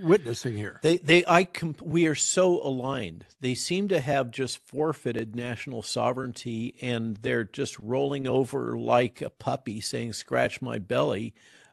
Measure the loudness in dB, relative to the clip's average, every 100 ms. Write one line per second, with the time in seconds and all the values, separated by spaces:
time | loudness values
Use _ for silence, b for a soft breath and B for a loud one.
0 | 6 6 4 -4 -4 -4 -6 0 4 4
1 | 6 6 8 2 2 -4 -8 -6 -2 2
2 | 4 2 0 4 4 2 0 -2 -4 -4
3 | -6 -10 -20 -6 -4 -2 -2 -2 2 0
4 | 2 0 0 -2 -4 -6 _ -2 -2 -2
5 | -4 -4 -6 -6 -6 -8 -8 -8 -4 0
6 | 0 0 -6 -8 -6 -4 -6 -6 -4 -2
7 | -2 -4 -2 -2 -2 -6 -8 -6 -4 -2
8 | -2 -2 0 2 2 -2 -4 -4 4 4
9 | 4 -2 -10 _ -4 -4 -6 -8 -6 -6
10 | -6 -8 -2 0 0 -2 -6 -6 -2 0
11 | 2 0 -6 -12 b b b